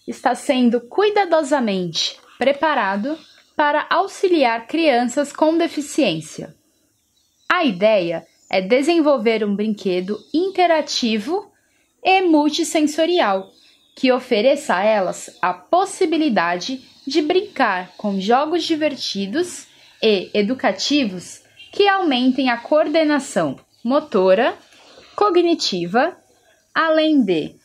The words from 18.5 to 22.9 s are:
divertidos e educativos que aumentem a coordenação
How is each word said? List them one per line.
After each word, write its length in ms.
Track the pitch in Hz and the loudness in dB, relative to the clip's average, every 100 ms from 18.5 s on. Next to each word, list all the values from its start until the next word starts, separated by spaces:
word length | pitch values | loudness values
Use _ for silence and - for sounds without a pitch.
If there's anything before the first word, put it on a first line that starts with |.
| 339 | -2
divertidos 1040 | 330 320 302 269 - 196 196 247 359 - - _ _ _ | -2 -2 -2 -4 -8 -8 -6 -4 -6 -8 -18 _ _ _
e 280 | 233 202 - | 0 0 -2
educativos 1080 | 214 208 - 247 196 - 294 233 185 - - _ - - | -2 -2 -2 -2 -2 -2 0 -2 -6 -12 -18 _ -20 -8
que 160 | - 403 | 0 2
aumentem 640 | 392 370 247 254 254 262 | 2 0 2 2 0 0
a 80 | 233 | -2
coordenação 1000 | - 302 311 | 0 0 2